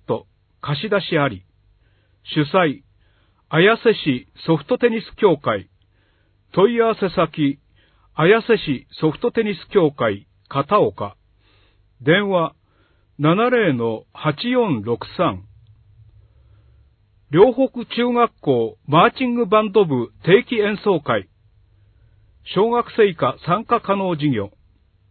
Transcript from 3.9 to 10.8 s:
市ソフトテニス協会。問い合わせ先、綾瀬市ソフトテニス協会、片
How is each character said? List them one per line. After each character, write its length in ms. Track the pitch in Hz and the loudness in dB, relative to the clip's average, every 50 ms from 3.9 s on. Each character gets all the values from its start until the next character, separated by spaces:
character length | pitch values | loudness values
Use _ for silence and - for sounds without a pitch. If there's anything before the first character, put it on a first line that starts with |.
市 360 | 208 - - 143 127 123 - _ _ - - | 0 2 0 -2 -4 -4 -6 _ _ -8 -2
ソ 100 | - 165 | -2 -2
フ 80 | 151 - | -2 -2
ト 120 | - 254 - | -4 -2 0
テ 100 | 247 240 | 0 0
ニ 140 | 220 226 | 0 -2
ス 140 | - - - | -6 -10 -2
協 200 | - 226 196 156 | 0 2 2 2
会。 320 | 139 - 127 110 101 95 - _ _ _ _ _ _ _ _ _ _ _ _ _ _ _ _ - | 2 -2 -4 -4 -4 -6 -12 _ _ _ _ _ _ _ _ _ _ _ _ _ _ _ _ 2
問 200 | 170 190 240 240 | 2 2 4 4
い 80 | 233 | 2
合 60 | 226 226 | 0 0
わ 60 | 214 | 0
せ 140 | - 202 180 | -2 -4 -4
先、 520 | - 190 170 160 - 165 147 139 143 - _ _ _ _ _ _ _ _ _ _ _ | -2 -2 -2 -2 -2 -2 -2 -2 -4 -6 _ _ _ _ _ _ _ _ _ _ _
綾 280 | - 156 175 220 226 | 0 2 4 4 4
瀬 160 | 208 - 226 190 | 2 2 0 0
市 280 | - 160 135 - - _ - - | 0 -4 -6 -6 -8 _ -8 -4
ソ 100 | 160 160 | -2 -2
フ 80 | 143 - | -2 -2
ト 100 | - 240 | -4 -2
テ 120 | - 233 | -2 -2
ニ 120 | 220 208 202 | -2 -2 -4
ス 140 | - - - | -8 -10 -2
協 200 | - 202 170 147 | 0 2 2 2
会、 360 | 143 - 127 110 101 101 - _ _ _ _ _ | 0 0 -2 -2 -2 -4 -10 _ _ _ _ _
片 320 | - 139 143 - 202 208 | -4 -4 -2 2 2 2